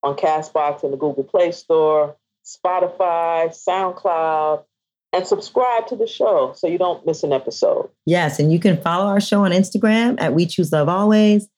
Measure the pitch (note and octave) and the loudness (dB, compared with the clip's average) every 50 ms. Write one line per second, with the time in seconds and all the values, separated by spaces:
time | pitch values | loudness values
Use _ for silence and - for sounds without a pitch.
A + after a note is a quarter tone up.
0 | - C#3 C#3 C#3 - D#3+ D#3 D#3 D#3 - _ D#3+ D3+ D3 C#3+ - - C#3+ C3+ C3+ | -4 -4 -4 -2 0 0 0 0 -4 -4 _ -2 -2 -2 -4 -4 -6 -6 -6 -4
1 | D3 D3+ C3+ C3+ C3+ C3+ - F#3+ F3 E3+ E3+ - - _ E3 D#3+ D#3 D#3 D#3 D3+ | -4 -4 -4 -4 -8 -2 0 0 0 0 -2 -8 -4 _ 2 2 4 2 2 2
2 | D3+ D3 D3 _ _ _ _ _ _ - - _ _ F3+ F3+ F#3 F3+ F3+ F3 - | 0 -2 -4 _ _ _ _ _ _ -20 -20 _ _ -2 0 0 -2 -2 -2 -2
3 | F#3+ F3+ E3+ E3+ E3+ E3 E3 E3 E3 E3 E3 - - - F3+ F#3+ F#3+ F#3 F3+ - | -2 0 0 0 0 0 0 0 -2 -2 -4 -6 -4 -2 -2 0 -2 -4 -6 -4
4 | - F#3+ E3+ D#3+ D#3+ D#3+ D#3+ D#3 D#3 D#3 D#3 D3+ - _ _ _ _ _ _ _ | -4 -2 0 0 0 0 0 0 0 0 -2 -2 -6 _ _ _ _ _ _ _
5 | _ _ - F3+ F#3 - - G3 - - - - B3+ B3 A#3+ A3+ A3 A3+ B3+ G#3 | _ _ -4 -4 0 0 -2 -2 -2 -4 -2 0 0 2 0 0 -2 -4 -4 -4
6 | A3 A3+ - - - A3 G3+ D#3 C3 C3 C3 - - E3+ E3 F3+ F#3 F3+ E3+ - | -4 -4 -2 -2 0 2 2 2 0 0 -4 -4 -4 -2 0 0 0 0 -2 -2
7 | - E3 D#3+ D#3 - D3+ C#3+ C3 - - - - - G2 - - - - _ _ | -4 -6 -4 -2 -2 -2 -2 -2 -2 -6 -6 -2 0 0 0 0 -4 -6 _ _
8 | _ - E3 F3 E3+ D3+ D3 - D3 D3+ D#3+ E3+ E3+ G#3 F3+ E3 - E3 E3+ F3 | _ 0 0 2 0 -2 0 0 2 2 2 2 2 2 0 2 0 -2 -2 0
9 | G3 G3+ G3 G3+ G#3 - - G3+ G3+ F#3+ E3 F#3 G3 - - G#3 F#3+ A3 G#3+ A3+ | 0 0 0 0 0 0 0 2 2 2 2 2 0 0 -2 0 0 2 2 2
10 | A#3 A#3+ B3+ - - - B2 D#3+ F3 E3 - - F3+ D3+ D#3+ D#3 D3 C#3+ F3 F#3+ | 2 0 0 0 -2 0 0 0 0 0 0 -2 -2 0 2 0 2 2 0 0
11 | G#3 G#3 G#3+ G#3+ G#3+ G#3 G#3 G#3 G3+ _ _ | 2 4 4 6 6 6 4 2 0 _ _